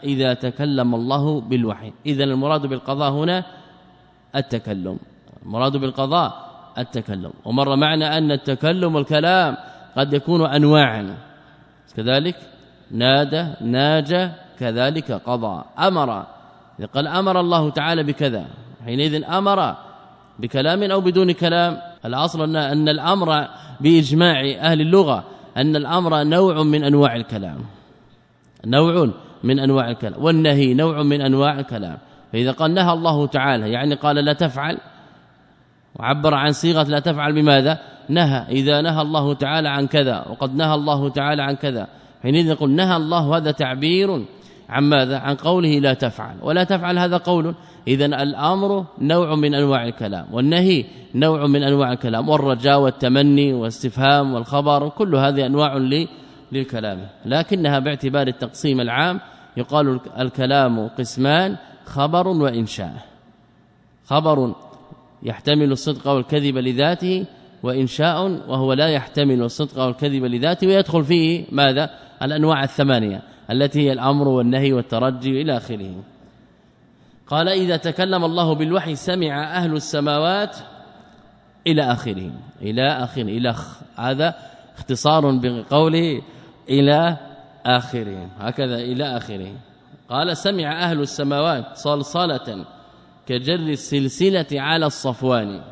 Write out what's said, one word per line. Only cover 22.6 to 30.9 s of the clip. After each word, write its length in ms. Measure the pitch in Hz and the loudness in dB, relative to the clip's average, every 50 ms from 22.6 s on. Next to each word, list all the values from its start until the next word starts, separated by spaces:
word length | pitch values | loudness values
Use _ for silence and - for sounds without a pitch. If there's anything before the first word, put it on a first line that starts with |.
| 147 135 143 151 151 151 | -2 0 0 2 2 2
الأمر 580 | 151 151 151 165 190 202 180 160 156 151 147 - - - - - - - | 0 0 0 0 0 0 2 0 0 0 -2 -4 -10 -18 -20 -20 -14 0
بإجماع 600 | 139 151 170 165 156 127 143 160 175 175 160 131 135 139 135 87 | 4 6 6 6 6 4 4 4 6 6 4 2 0 -2 -4 -2
أهل 200 | 147 160 165 156 | 0 0 2 2
اللغة 440 | 156 160 180 196 185 151 127 95 - - - - - - - | 2 4 6 4 6 4 2 -2 -4 -10 -20 -20 -20 -10 -2
أن 200 | - 135 151 151 | 0 2 2 2
الأمر 460 | 147 147 127 165 185 180 165 160 151 147 | 0 0 0 0 0 2 2 2 2 2
نوع 380 | 147 160 175 190 190 165 156 | 2 4 4 4 4 4 4
من 220 | 156 151 151 151 151 | 2 4 2 2 4
أنواع 320 | 143 143 143 143 139 117 | 4 6 6 6 4 2
الكلام، 420 | 120 113 - 117 107 95 87 73 67 113 110 - - - _ - - - _ - _ _ _ _ _ _ _ _ _ - | -2 -6 -6 -8 -8 -8 -8 -10 -10 -12 -14 -16 -20 -20 _ -20 -20 -20 _ -20 _ _ _ _ _ _ _ _ _ -6
نوع 440 | 110 123 139 160 170 165 180 160 117 98 - - - - - - | 0 2 4 4 4 4 2 2 2 0 -4 -14 -20 -18 -6 0
من 140 | 117 131 139 | 0 0 2
أنواع 320 | 135 135 135 135 123 117 | 2 2 2 2 0 -2
الكلام، 340 | 120 - - 107 - - 135 | -4 -6 -8 -10 -8 -2 2
والنهي 500 | 160 165 160 160 151 143 139 139 131 123 | 2 4 4 4 4 4 4 4 4 4
نوع 280 | 131 156 165 | 4 2 2